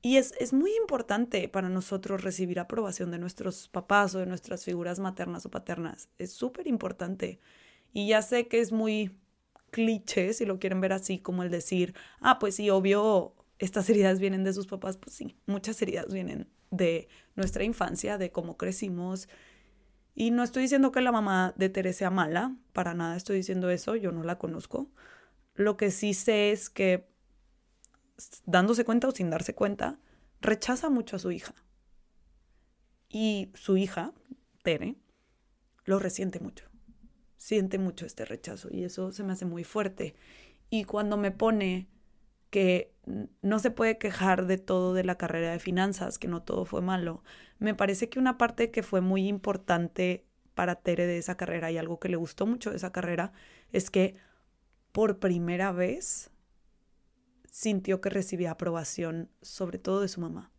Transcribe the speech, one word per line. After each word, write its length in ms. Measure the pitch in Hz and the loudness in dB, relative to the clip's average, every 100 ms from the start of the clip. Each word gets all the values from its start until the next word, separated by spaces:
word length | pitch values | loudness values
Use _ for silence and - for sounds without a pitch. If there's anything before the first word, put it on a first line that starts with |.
Y 160 | 240 269 | 6 6
es, 160 | 262 - | 6 -4
es 120 | - | 2
muy 240 | 262 359 440 | 4 4 2
importante 720 | 440 247 233 202 240 202 175 | 2 0 0 0 2 0 -2
para 220 | 196 185 | -2 0
nosotros 540 | 185 185 196 196 196 | -2 -2 -6 -2 -4
recibir 360 | 185 185 180 180 | -2 -2 -2 -2
aprobación 520 | 175 220 208 185 180 | -2 -2 -2 -4 -6
de 80 | 170 | -6
nuestros 480 | 180 - 185 180 - | -8 -6 -6 -6 -8
papás 480 | 185 180 202 202 185 | -8 4 4 4 0
o 40 | |
de 60 | 180 | -4
nuestras 400 | 180 - 180 - | -6 -8 -8 -4
figuras 340 | 175 175 180 | -4 -4 -4
maternas 460 | 190 190 180 175 - | -6 -6 -6 -6 -8
o 60 | |
paternas. 580 | - 185 170 165 - - _ | -10 -8 -6 -8 -10 -20 _
Es 160 | 180 | -10
súper 340 | - 247 254 339 | -4 -6 -6 -2
importante. 720 | 226 185 185 180 190 185 185 _ - - _ _ | -2 -2 -6 -6 -4 -6 -8 _ -20 -20 _ _
Y 140 | - 202 | -4 4
ya 140 | 220 | 4
sé 260 | 214 240 240 | 4 0 2
que 120 | 226 | 2
es 100 | 220 | 2
muy 440 | 220 220 214 196 - _ _ _ _ _ | 0 0 0 -2 -6 _ _ _ _ _
cliché, 640 | - 226 220 - - 185 | 0 2 2 0 0 0
si 120 | 226 208 | 0 -2
lo 140 | 190 | -2
quieren 220 | 190 185 | 0 0
ver 120 | 190 | 2
así, 260 | 190 190 185 | 0 -2 -4
como 240 | - 180 | -2 -2
el 80 | 180 | 0
decir, 420 | 170 - 185 175 - - - | -2 0 0 0 -2 -20 0
"Ah, 200 | - 196 | 4 4
pues 160 | 208 190 | 2 0
sí, 140 | 208 | 4
obvio, 640 | 190 196 202 214 202 - _ _ _ | 4 6 4 6 4 2 _ _ _
estas 300 | 190 208 190 | -2 -2 4
heridas 300 | 214 190 190 | 6 6 6
vienen 240 | 196 190 | 2 2
de 100 | 190 | 0
sus 140 | 190 190 | -2 -6
papás". 300 | 190 190 190 | -8 -8 -8
Pues 180 | - - | -14 -14
sí, 220 | - - - | -14 -12 -4
muchas 360 | 196 196 220 | -4 -4 -2
heridas 300 | 190 175 - | -2 -2 -4
vienen 360 | 190 175 147 - _ _ | -6 -4 -6 -10 _ _
de 360 | 185 175 165 - - _ - | 2 2 2 -4 -20 _ -2
nuestra 280 | 190 - | -2 0
infancia, 540 | 202 233 180 175 208 202 | -2 0 -2 -2 -4 -2
de 140 | 180 | -2
cómo 260 | - 170 165 | -4 -6 -6
crecimos. 720 | 185 190 202 175 180 190 - - - - _ _ _ _ _ - | -6 -4 -4 -4 -4 -6 -10 -20 -20 -20 _ _ _ _ _ -2
Y 160 | 226 | 2
no 120 | 240 | 2
estoy 200 | 240 254 | 2 0
diciendo 280 | 262 277 269 | 4 6 6
que 100 | 269 | 4
la 100 | 254 | 4
mamá 420 | 233 208 185 185 - | 2 2 2 2 2
de 120 | 190 | 0
Tere 240 | 190 185 | 2 -2
sea 160 | 180 185 | 0 0
mala, 460 | 185 160 170 254 254 _ | 2 2 0 -2 -4 _
para 200 | - 175 | -4 -2
nada 220 | 170 165 175 | -2 -4 -4
estoy 220 | 185 196 | -2 -2
diciendo 320 | 190 185 180 | 0 0 0
eso, 260 | 180 - 220 | 0 0 -2
yo 160 | 196 | -2
no 120 | 165 | -4
la 140 | 165 175 | -4 -4
conozco. 520 | 170 165 - - 285 _ - - _ _ _ | -6 -8 -6 -6 -8 _ -20 -20 _ _ _
Lo 240 | - 208 208 | 0 0 2
que 140 | 208 | 0
sí 220 | 190 208 | 2 0
sé 380 | 196 - 214 208 | 0 2 4 4
es 180 | 208 - | 2 -4
que, 380 | - 190 180 - _ _ _ _ _ _ _ - _ _ - | 0 2 2 -2 _ _ _ _ _ _ _ -20 _ _ -20
s-, 240 | - - - | -20 -14 2
dándose 400 | 180 190 226 240 | 4 6 2 2
cuenta 220 | 226 190 | 2 2
o 40 | |
sin 180 | - 180 | 0 -2
darse 260 | 160 - - | -2 -4 0
cuenta, 440 | 202 202 - 294 _ _ _ _ | 0 0 -4 -4 _ _ _ _
rechaza 480 | - 214 - 254 320 | 0 0 0 -2 2
mucho 260 | 254 226 190 | 0 0 -6
a 40 | |
su 120 | 180 | -4
hija. 220 | 170 - - _ _ _ - _ _ _ _ _ _ _ _ _ _ _ | -6 -10 -18 _ _ _ -20 _ _ _ _ _ _ _ _ _ _ _
Y 420 | 214 220 202 190 | 0 0 0 -4
su 240 | - - 190 | -8 2 4
hija, 360 | 196 185 190 - _ - _ _ | 4 -2 -8 -10 _ -20 _ _
Tere, 320 | - 156 - 277 _ _ _ _ _ _ _ _ - | -2 0 -2 -8 _ _ _ _ _ _ _ _ 0
lo 140 | 190 | 0
resiente 400 | 190 185 190 170 | 0 -4 -4 -4
mucho. 260 | - - - - - - - _ _ _ | -10 -14 -20 -20 -20 -20 -20 _ _ _
Siente 420 | - 214 190 190 | 0 0 2 0
mucho 260 | 190 175 - | -2 -4 -14
este 180 | - 110 | -10 -10
rechazo 440 | - - 139 185 | -10 -10 -12 -8
y 120 | 185 | -6
eso 280 | 180 185 185 | -6 -6 -8
se 120 | 196 | -6
me 100 | 196 | -6
hace 120 | 185 180 | -4 -4
muy 180 | 170 | -6
fuerte. 520 | 165 214 202 190 151 - - - - _ _ | -4 -2 -2 -4 -10 -10 -20 -20 -20 _ _
Y 140 | 220 | -4
cuando 340 | 196 208 208 208 | -2 -2 0 0
me 140 | 202 | 0
pone 580 | 196 226 220 190 185 185 _ _ _ _ _ _ | 2 2 4 2 -2 -6 _ _ _ _ _ _
que 420 | 202 185 180 - _ - | 4 6 4 2 _ -10
n-, 220 | 190 208 _ | -8 -8 _
no 180 | 196 214 | 2 2
se 120 | 226 | 2
puede 260 | 226 226 220 | 2 2 2
quejar 480 | 208 190 185 185 185 | -2 2 4 4 4
de 120 | 190 | 0
todo 360 | 190 185 185 | 2 2 2
de 100 | 185 | 2
la 140 | 185 180 | 0 -2
carrera 340 | 170 165 165 | -2 -2 -2
de 80 | 170 | -4
finanzas, 600 | - 180 196 190 180 - | -2 2 2 0 -6 -6
que 80 | - | -6
no 160 | 170 | -6
todo 220 | - 185 180 | -4 -4 -2
fue 160 | - | -2
malo, 420 | 180 185 170 165 - - - _ | 0 -2 -2 -6 -14 -20 -20 _
me 160 | 214 | -4
parece 360 | 202 202 196 233 | 0 0 0 -4
que 100 | 262 | 0
una 180 | 262 254 | 0 2
parte 340 | 233 - 233 | 0 2 -2
que 120 | 233 | 0
fue 180 | - 190 | 0 2
muy 260 | 185 190 190 | 2 2 2
importante 960 | 202 196 190 - 170 170 - 180 180 _ _ _ | 0 -2 -4 0 0 0 0 -2 -2 _ _ _
para 220 | - 175 175 | -2 -2 0
Tere 320 | - 175 175 | -2 0 0
de 100 | 170 | 0
esa 180 | 175 185 | -4 -6
carrera 360 | 170 170 165 | -4 -4 -2
y 60 | 165 | -4
algo 220 | 160 165 | -4 -6
que 100 | 185 | -4
le 80 | 170 | -2
gustó 280 | 165 - 208 | -4 -2 -2
mucho 240 | 240 214 | -2 -4
de 80 | 190 | -6
esa 140 | 185 | -6
carrera 420 | 185 175 170 185 - - - _ | -4 -4 -2 -4 -8 -20 -20 _
es 180 | 190 185 | -2 2
que 260 | 196 190 190 _ _ _ _ _ _ _ | 2 2 0 _ _ _ _ _ _ _
por 280 | - 214 196 | 2 2 2
primera 520 | 190 175 170 175 196 | 0 0 0 0 -2
vez 600 | 180 180 294 - - - _ _ _ _ _ _ _ _ _ _ _ - | 0 0 -2 -6 -6 -8 _ _ _ _ _ _ _ _ _ _ _ -18
sintió 520 | - 220 196 190 190 | -4 0 0 0 -2
que 80 | 196 | 0
recibía 420 | 196 190 175 175 | -2 -2 -2 -2
aprobación, 760 | 160 175 165 151 - 165 165 165 _ | -2 -2 -2 -4 -4 -4 -4 -8 _
sobre 380 | - - 185 180 | -18 -6 -6 -4
todo 220 | 185 196 | -2 0
de 80 | 196 | 0
su 120 | 185 | -4
mamá. 300 | 165 165 185 | -6 -8 -14